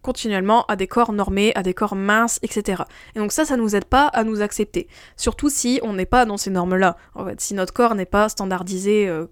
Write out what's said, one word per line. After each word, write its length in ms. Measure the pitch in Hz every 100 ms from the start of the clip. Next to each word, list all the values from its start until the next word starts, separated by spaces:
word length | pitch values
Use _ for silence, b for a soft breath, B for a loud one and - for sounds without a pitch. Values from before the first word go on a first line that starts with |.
continuellement 640 | - 247 226 196 196 226 -
à 100 | 202
des 100 | 190
corps 260 | 240 233
normés, 400 | 208 196 190 208
à 80 | -
des 100 | 185
corps 220 | 185 214
minces, 440 | 196 196 214 233 -
et 60 | 226
cetera. 380 | 214 208 180 - B B
Et 60 | 214
donc 120 | 208
ça, 140 | - 311
ça 100 | 262
nous 180 | 220
aide 120 | 202 -
pas 220 | 254 294
à 140 | 233
nous 200 | 220 214
accepter. 440 | 208 - 208 - - B B B
Surtout 320 | - - 294
si 320 | - 240 247
on 120 | 226
n'est 100 | 190
pas 220 | 185 247 233
dans 100 | 202
ces 140 | 196
normes-là. 480 | 185 175 185 190 175 b
En 100 | -
fait, 160 | 190 -
si 140 | -
notre 180 | 196 185
corps 220 | - 240
n'est 100 | 214
pas 240 | 180 202 214
standardisé, 800 | - 190 180 180 185 196 214 196
euh, 160 | 160 170